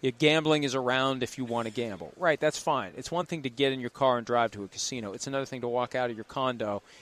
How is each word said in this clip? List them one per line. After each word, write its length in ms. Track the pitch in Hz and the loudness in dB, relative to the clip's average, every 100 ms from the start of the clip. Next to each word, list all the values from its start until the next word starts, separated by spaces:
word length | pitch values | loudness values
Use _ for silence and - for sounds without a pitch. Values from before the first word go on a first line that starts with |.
yeah, 100 | 131 123 | -2 4
gambling 460 | 151 156 156 151 | 4 6 4 4
is 120 | 143 131 | 2 0
around 480 | 123 131 131 135 | 2 2 2 0
if 140 | 120 - | -4 -4
you 80 | 123 | -4
wanna 260 | 117 113 | -2 -2
gamble. 420 | 107 117 95 80 - | -4 -6 -6 -12 -2
Right, 220 | 175 147 | 0 4
that's 200 | 151 - | 2 0
fine. 340 | - 143 98 104 | -2 -2 -2 -10
It's 140 | - | -6
one 140 | 170 175 | -4 -4
thing 180 | 170 | -4
to 60 | 131 | -6
get 220 | 117 139 | 2 2
in 80 | 131 | 2
your 100 | 120 | -6
car 280 | - 135 123 | 2 4 4
and 80 | 113 | 2
drive 260 | 120 113 | 2 2
to 120 | 104 | -2
a 40 | 98 | -10
casino. 460 | - - 127 104 | -6 -6 -6 -6
It's 140 | 101 - | -8 -4
another 180 | 135 135 | -4 -4
thing 160 | 127 | -6
to 60 | 120 | -2
walk 280 | 120 123 127 | -2 -2 0
out 140 | 123 | -2
of 60 | 110 | -4
your 100 | 110 | -8
condo 580 | - 131 120 107 101 - - | -2 -2 0 -2 -4 -6 -20